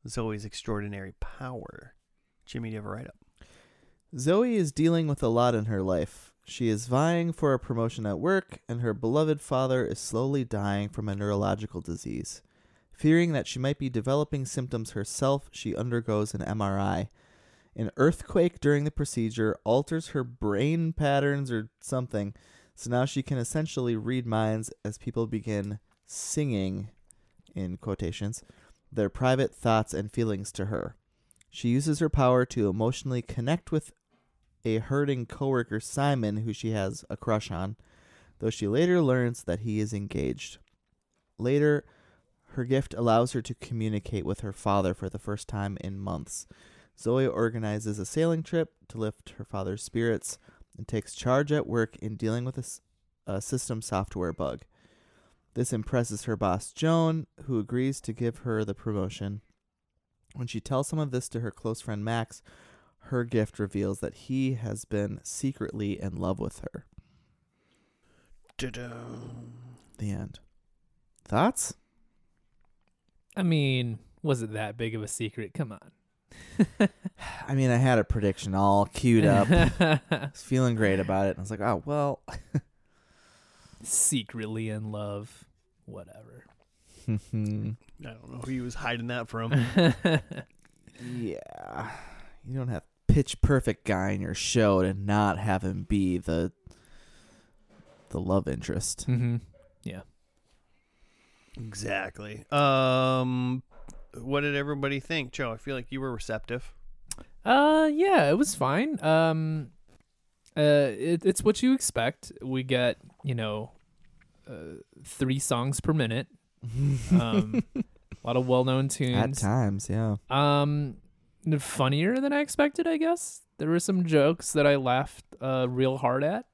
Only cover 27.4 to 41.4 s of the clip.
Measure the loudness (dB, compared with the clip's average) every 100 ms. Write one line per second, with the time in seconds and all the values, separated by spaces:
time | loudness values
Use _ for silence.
27.4 | _ -8 -8 -6 -6 -4 -4 -4 -8 -8
28.4 | -16 -20 _ -20 _ -2 -2 0 2 2
29.4 | 0 0 2 2 2 -4 -4 -2 -2 -2
30.4 | -6 -6 -4 -4 -6 -12 _ _ _ _
31.4 | _ -4 0 2 2 0 2 4 6 6
32.4 | 4 2 0 2 0 0 -4 -4 -4 -4
33.4 | -2 -2 0 -4 -4 _ _ _ _ _
34.4 | _ _ 0 0 0 0 2 -2 -4 -4
35.4 | 0 0 0 -4 -4 0 2 2 0 0
36.4 | -4 -4 -2 0 -2 -4 -10 -6 -2 -2
37.4 | -2 -6 -6 -8 -18 _ _ -20 -20 _
38.4 | -4 -2 0 2 4 4 4 4 0 -2
39.4 | -4 -4 -2 -2 -2 -4 -4 -4 -2 -4
40.4 | -10 -16 _ _ _ _ _ _ _ -4